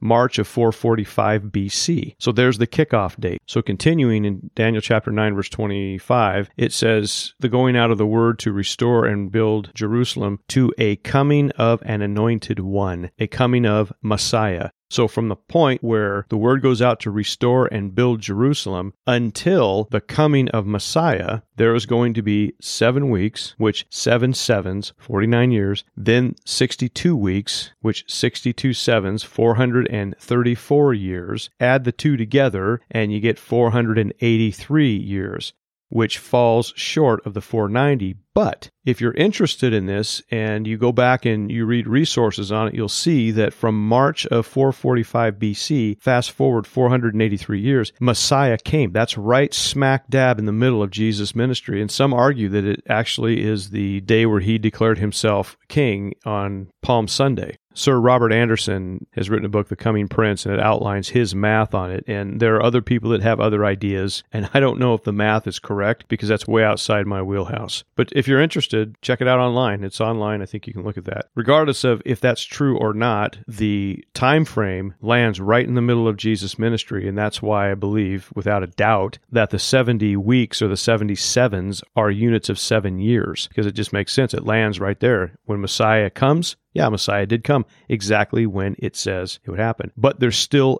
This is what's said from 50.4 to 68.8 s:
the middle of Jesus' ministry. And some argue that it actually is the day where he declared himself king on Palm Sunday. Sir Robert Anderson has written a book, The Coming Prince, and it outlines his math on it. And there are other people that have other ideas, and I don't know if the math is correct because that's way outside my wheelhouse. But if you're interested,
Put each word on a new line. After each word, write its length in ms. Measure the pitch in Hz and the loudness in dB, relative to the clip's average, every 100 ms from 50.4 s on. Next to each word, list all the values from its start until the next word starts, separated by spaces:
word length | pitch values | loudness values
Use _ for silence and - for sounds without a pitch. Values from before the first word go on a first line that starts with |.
the 80 | 107 | 0
middle 320 | 107 123 117 | 0 2 2
of 80 | 101 | -2
Jesus' 420 | 101 110 104 101 | 0 -2 0 -4
ministry. 460 | 117 123 127 - 101 | -2 -2 -2 -4 -4
And 100 | 104 | -4
some 240 | - 139 | 0 2
argue 340 | 123 127 139 104 | 4 2 2 0
that 140 | 101 | 0
it 160 | 98 101 - | 0 -2 -2
actually 540 | 110 113 - 113 117 | -2 -2 -2 0 0
is 280 | 104 107 95 | 0 -4 -6
the 320 | 104 101 98 | -6 -4 -4
day 220 | 98 110 | 2 4
where 140 | 113 107 | 4 2
he 180 | 95 113 | 2 0
declared 420 | 107 - 113 110 | 0 0 0 0
himself 580 | 104 - 113 101 98 - - | -2 -2 0 0 -2 -10 -6
king 440 | - 135 98 101 - | 0 0 -2 -6 -10
on 440 | - 104 98 98 95 _ | -6 -4 -4 -6 -10 _
Palm 280 | - 123 107 | 0 0 0
Sunday. 480 | - 139 123 - - _ | 0 0 0 -6 -12 _
Sir 260 | - - 127 | -4 0 4
Robert 320 | 117 123 117 | 4 4 4
Anderson 760 | 110 120 110 - 98 92 92 - | 2 2 0 -2 -4 -6 -10 -10
has 180 | - 98 | -8 -2
written 160 | 110 104 | -2 0
a 20 | |
book, 180 | 104 101 | -2 -2
The 80 | - | -4
Coming 320 | 120 107 101 | 0 0 0
Prince, 360 | - 107 98 | 0 0 0
and 100 | - | -2
it 60 | 101 | 0
outlines 500 | 104 110 101 101 95 | 2 0 0 -4 -2
his 240 | 123 113 | 0 0
math 400 | 95 104 110 110 | 0 2 2 2
on 180 | 104 90 | -2 -4
it. 100 | 92 - | -6 -6
And 320 | 101 101 104 | -6 -6 0
there 160 | 113 110 | 2 4
are 60 | |
other 200 | 113 120 | 2 2
people 280 | 110 123 113 | 0 0 2
that 120 | 113 | 2
have 160 | 110 110 | 2 2
other 260 | 110 104 | 2 2
ideas, 600 | 104 98 101 95 98 - - | 0 0 -2 -2 -4 -6 -8
and 180 | 110 98 | -8 -2
I 60 | 139 | 2
don't 220 | 135 - | 2 2
know 140 | 127 | 2
if 100 | 113 | 2
the 80 | - | 0
math 340 | 104 107 107 107 | 0 0 0 -2
is 140 | - | -8
correct 460 | - 101 101 117 - | -6 -2 -2 -2 -4
because 200 | 110 107 | -4 0
that's 200 | 107 - | -2 0
way 160 | 113 | 2
outside 420 | 107 104 - 107 101 | 2 2 0 0 0
my 160 | 98 | -4
wheelhouse. 640 | 95 98 90 - 104 - - | -4 -4 -4 -8 -8 -10 -6
But 140 | - 127 - | -4 0 0
if 100 | 131 | 2
you're 140 | 135 | 4
interested, 560 | 156 160 - 113 | 4 0 -2 -2